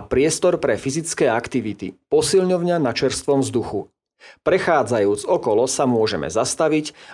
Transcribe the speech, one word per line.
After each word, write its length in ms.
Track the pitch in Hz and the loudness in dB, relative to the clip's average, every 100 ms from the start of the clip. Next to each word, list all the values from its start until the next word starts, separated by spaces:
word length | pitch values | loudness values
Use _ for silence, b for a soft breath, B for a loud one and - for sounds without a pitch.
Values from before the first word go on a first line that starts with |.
| 101 | 0
priestor 540 | 123 151 156 180 170 | 2 2 2 0 0
pre 180 | 156 104 | 0 -2
fyzické 480 | 135 151 156 - 143 | -2 -6 -6 0 0
aktivity, 680 | 113 - 123 110 98 92 - - | 0 -2 -6 -6 -8 -10 -12 0
posilňovňa 720 | 151 - 190 185 180 175 170 | 0 4 2 2 0 0 0
na 120 | 131 113 | 0 0
čerstvom 480 | 135 - - 139 | -2 -2 0 0
vzduchu. 480 | 117 113 104 101 - _ _ _ B B 156 | 2 -2 -2 -6 -8 _ _ _ B B 0
Prechádzajúc 800 | 180 185 156 110 117 101 104 - | 0 2 2 2 2 2 0 0
okolo 400 | - 120 107 131 | -2 2 2 2
sa 160 | - | 0
môžeme 480 | 135 120 107 92 78 | 0 2 0 -2 -4
zastaviť 640 | 104 131 - 160 156 151 B B | -2 -2 0 0 0 -4 B B